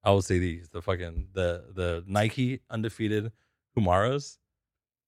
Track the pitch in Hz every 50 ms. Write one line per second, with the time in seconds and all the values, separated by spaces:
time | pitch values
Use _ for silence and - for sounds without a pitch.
0 | - 104 101 101 95 - 98 90 90 90 82 85 87 - - 85 - - 95 90
1 | 90 85 82 90 92 95 95 95 90 87 85 87 - - 95 92 90 87 85 82
2 | 87 95 98 104 107 113 - - 127 123 131 123 _ _ 123 113 110 113 - -
3 | 113 104 107 107 104 113 - _ _ _ _ _ _ _ _ 117 104 87 90 95
4 | 104 120 139 143 143 - - _ _ _ _ _ _ _ _ _ _ _ _ _
5 | _